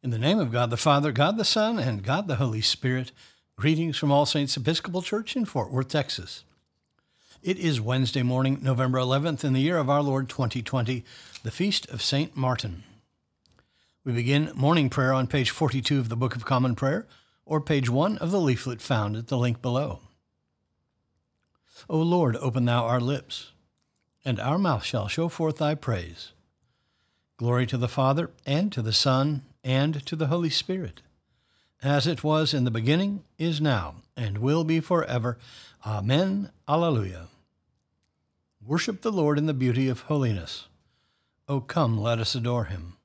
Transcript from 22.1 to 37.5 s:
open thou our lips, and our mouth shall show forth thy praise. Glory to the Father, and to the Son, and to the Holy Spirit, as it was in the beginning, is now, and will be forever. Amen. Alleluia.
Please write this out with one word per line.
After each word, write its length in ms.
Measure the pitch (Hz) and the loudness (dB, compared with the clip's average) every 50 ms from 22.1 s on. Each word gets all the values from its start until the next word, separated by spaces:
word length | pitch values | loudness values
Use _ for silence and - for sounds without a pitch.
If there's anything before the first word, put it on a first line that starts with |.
| 175 180 170 127 113 120 | 4 4 4 4 2 0
open 260 | - 131 110 131 120 | -2 -2 0 2 2
thou 220 | 120 120 120 117 | 4 4 2 2
our 140 | 113 120 127 | 2 2 2
lips, 520 | 120 123 143 131 - - - - - - _ _ _ _ _ _ _ _ _ _ _ _ _ _ _ | 2 0 -2 -4 -6 -8 -12 -12 -12 -14 _ _ _ _ _ _ _ _ _ _ _ _ _ _ _
and 160 | 139 123 - | -4 -4 -2
our 180 | - 123 147 180 | 0 -2 0 0
mouth 240 | 196 175 147 - - | 2 2 0 0 -2
shall 240 | - - 120 101 | -2 -2 -2 -2
show 220 | 101 - - 165 170 | -2 -2 -2 -2 -2
forth 300 | - - 165 156 151 - | -2 -2 -2 -2 0 0
thy 180 | 156 147 156 | 0 0 0
praise. 560 | 147 - - 117 92 85 82 82 - - - _ _ _ _ _ _ _ _ _ _ _ _ _ _ _ _ _ _ _ _ _ | -2 -2 -2 -2 -2 -4 -8 -12 -16 -18 -20 _ _ _ _ _ _ _ _ _ _ _ _ _ _ _ _ _ _ _ _ _
Glory 300 | _ 117 120 123 123 127 | _ 0 2 2 2 2
to 100 | 107 - | 0 0
the 100 | 123 120 | -2 -2
Father, 440 | 117 - - 131 131 139 151 175 - - _ _ | -2 0 2 2 2 2 2 -2 -6 -8 _ _
and 280 | - 139 151 185 208 - | -2 -2 0 0 -2 -2
to 100 | - 110 | -2 -4
the 100 | 113 107 | 0 0
Son, 500 | - - 143 131 131 139 147 151 139 - - _ _ _ | 2 2 4 2 4 2 2 0 -2 -6 -12 _ _ _
and 400 | 127 131 135 139 151 160 147 139 | 0 2 2 2 2 0 -4 -6
to 120 | - - | -8 -4
the 100 | 156 160 | -2 0
Holy 240 | 139 156 175 170 160 | 0 0 0 0 0
Spirit, 520 | - - - - 185 190 175 92 - - _ _ _ _ _ _ _ _ _ _ _ _ _ _ _ _ - | -2 -2 -4 -4 -6 -6 -6 -8 -10 -14 _ _ _ _ _ _ _ _ _ _ _ _ _ _ _ _ -2
as 240 | 139 143 143 - 165 | 2 2 2 2 2
it 160 | 170 - - | -2 0 0
was 280 | 151 151 156 156 147 - | 2 2 4 2 2 2
in 120 | 143 123 | 2 0
the 60 | 127 | 0
beginning, 520 | 110 113 110 123 147 170 196 202 202 196 - _ _ _ | 0 0 2 2 2 2 2 0 -2 -6 -8 _ _ _
is 220 | 156 170 165 147 | -2 -2 0 0
now, 340 | 156 151 131 107 85 73 80 - - _ _ | 2 2 2 2 0 -4 -10 -14 -20 _ _
and 220 | - 120 104 98 104 | -6 -4 -4 -2 -2
will 260 | 113 135 147 165 165 | 0 2 2 2 2
be 160 | 156 160 165 | 2 0 0
forever. 580 | 160 - 180 170 156 - 123 123 110 123 117 - - - - - - - - _ - | 0 2 0 0 0 0 -2 -2 -2 -2 -4 -6 -10 -20 -20 -20 -20 -20 -20 _ -8
Amen. 640 | 104 107 104 98 107 131 147 185 190 190 202 202 - - _ _ - | -4 -4 -2 0 2 2 2 2 2 0 -2 -4 -6 -12 _ _ 0
Alleluia. 600 | 143 160 170 170 151 113 104 95 90 82 82 85 _ _ _ _ | 2 2 2 2 2 0 0 -2 -6 -10 -14 -16 _ _ _ _